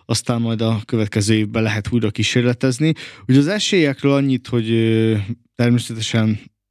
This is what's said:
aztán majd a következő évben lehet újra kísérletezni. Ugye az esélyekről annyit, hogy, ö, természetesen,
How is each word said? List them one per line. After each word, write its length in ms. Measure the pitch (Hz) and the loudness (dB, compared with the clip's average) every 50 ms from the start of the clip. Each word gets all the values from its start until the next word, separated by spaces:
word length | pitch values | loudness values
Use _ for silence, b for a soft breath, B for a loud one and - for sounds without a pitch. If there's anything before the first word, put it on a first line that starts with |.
| B | B
aztán 360 | - 117 - - - 123 117 | -4 -4 -2 -2 -2 -2 -2
majd 200 | 117 113 113 107 | -2 -2 -2 0
a 200 | 113 110 113 107 110 | 0 0 0 -2 -4
következő 500 | - - 113 107 104 - 113 101 104 110 | -4 -2 -2 -2 -2 -2 -2 0 2 2
évben 280 | 110 110 104 110 117 110 | 2 0 0 -2 -2 -2
lehet 260 | 110 104 110 104 - 120 | 0 -2 -4 -4 -2 -2
újra 180 | 120 110 107 | -2 0 -2
kísérletezni. 800 | - - 107 - - 127 120 123 123 117 - 131 127 120 151 160 160 B B B B B B - | -2 -2 -2 0 0 2 2 2 0 0 0 -2 -2 0 0 -2 -2 B B B B B B 2
Ugye 100 | 127 139 | 4 4
az 80 | 143 | 4
esélyekről 640 | 156 202 208 - - 214 190 160 143 131 - - 143 139 | 2 0 -2 -2 0 2 2 2 2 0 0 0 0 2
annyit, 340 | 139 139 139 131 120 - | 2 2 0 0 -2 -2
hogy, 240 | - 123 120 110 110 | -2 -4 -2 0 0
ö, 460 | 113 113 113 113 113 113 113 113 110 104 98 98 - - _ _ _ | 0 2 2 2 2 2 2 2 2 0 -2 -4 -8 -12 _ _ _
természetesen, 840 | - 120 120 120 120 - - 117 113 110 - - 113 110 110 110 107 - - _ _ _ _ | -2 2 2 2 2 0 -4 -8 -8 -6 -2 0 0 2 2 0 -2 -6 -12 _ _ _ _